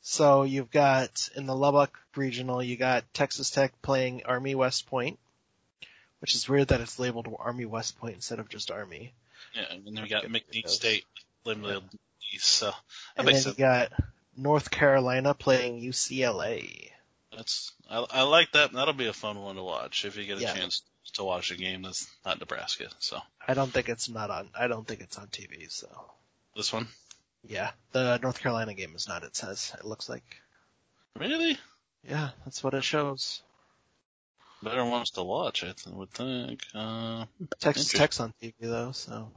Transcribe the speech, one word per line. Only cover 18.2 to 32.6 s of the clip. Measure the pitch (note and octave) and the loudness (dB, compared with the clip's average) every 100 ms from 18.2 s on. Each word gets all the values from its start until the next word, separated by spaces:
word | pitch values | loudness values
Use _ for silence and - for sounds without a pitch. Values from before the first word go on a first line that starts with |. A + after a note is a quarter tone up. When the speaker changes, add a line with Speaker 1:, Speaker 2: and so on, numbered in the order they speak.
Speaker 2:
like | C3+ D#3+ D#3+ | 6 8 8
that. | D3 D3 | 6 4
That'll | B2 C#3+ | 2 0
be | C#3 A#2+ | 0 -2
a | |
fun | G2+ G#2+ G#2 | -2 -6 -6
one | G2 F#2+ | -8 -8
to | |
watch | F#2 D2 B1+ - G#2 | -6 -4 -4 -4 -4
if | G2+ | -6
you | G2+ | -6
get | G2 | -4
a | |
Speaker 1:
Yeah. | A2 | -2
Speaker 2:
chance | F#2+ F2+ - _ _ - - | -2 -4 -4 _ _ -12 -6
to | G2 | -2
watch | F2+ F2 | -2 -4
a | F2+ | -4
game | F#2 F#2 | -6 -6
that's | F#2+ F#2 - - | -8 -8 -10 -12
not | F#2+ E2+ | -6 -4
Nebraska. | - - - - - - | -4 -8 -6 -6 -8 -8
So | - - - _ - | -8 -8 -12 _ -2
Speaker 1:
I | |
don't | C3 C3+ | 0 2
think | C3 A#2 | 0 -2
it's | A#2 - | -4 -6
not | A2+ G#2 | -6 -6
on, | F#2 G2 - | -6 -8 -4
I | B2 | -2
don't | A2+ A2 | -2 -6
think | A2 | -12
it's | F#2 - | -12 -16
on | G2+ | -14
T | - G2 | -14 -14
V, | D2 E2 | -18 -14
so. | - - - - _ _ _ _ G#2+ | -14 -14 -20 -20 _ _ _ _ -6
Speaker 2:
This | G#2 | -4
one? | A2 A2+ - _ - _ _ - | -4 -6 -12 _ -20 _ _ -12
Speaker 1:
Yeah, | G#2+ F#2+ - _ | -6 -6 -8 _
the | C3 B2+ A#2+ | 0 2 2
North | B2+ A#2+ | 2 0
Carolina | C3 A#2 A2 G2 | 0 0 -2 -6
game | F#2 E2 | -12 -8
is | - | -8
not, | F2 | -8
it | - - | -8 -8
says, | G#2+ G2+ - - | -8 -8 -8 -10
it | |
looks | G#2+ G#2+ - | -10 -10 -10
like. | B2+ _ - _ _ _ _ _ _ _ - | -12 _ -20 _ _ _ _ _ _ _ -8
Speaker 2:
Really? | G3 D#4+ E4 D4 - _ _ _ - | -4 0 0 0 -6 _ _ _ -6
Speaker 1:
Yeah, | D3 D3 - - | -4 -4 -6 -12
that's | - | -4